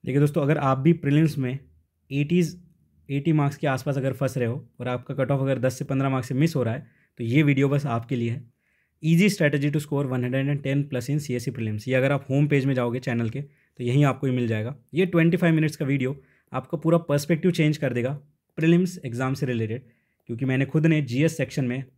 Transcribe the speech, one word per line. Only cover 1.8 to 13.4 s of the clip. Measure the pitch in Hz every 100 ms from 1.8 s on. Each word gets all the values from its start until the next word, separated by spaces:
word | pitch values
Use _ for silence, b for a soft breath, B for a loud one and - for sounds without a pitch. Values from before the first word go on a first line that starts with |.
| _ _ _
एटीज़, | 139 147 175 160 - - _ _ _ -
एटी | 139 143
मार्क्स | 156 139 -
के | 151
आसपास | 131 - 139
अगर | 131
फंस | 131 135 127
रहे | 117
हो | 131 - _
और | 127
आपका | 123 -
कट | 143 123
ऑफ | 143
अगर | 135 131
दस | 127 127
से |
पन्द्रह | 139 135 135
मार्क्स | 131 123
से |
मिस | 131 165 156
हो |
रहा | 117
है, | 120 b b b -
तो |
ये | 117 131
वीडियो | 147 135 135
बस | 143 143
आपके | 117 117 127
लिए | 117
है। | 127 - _ _ _ _ _
Easy | 156 165 202
strategy | 202 151 147 147
to | 147
score | 147 139 139
one | 127
hundred | 123 131 139
and | 143 135
ten | 139 143
plus | 123 120
in | 147 147
C | 120
S | 117
C | 117
prelims, | 113 107 120
ये |
अगर | 127 135
आप | 139 -
होम | 135 147
पेज | 143
में | 135
जाओगे | 127 120 123
चैनल | 131 120 113
के, | 123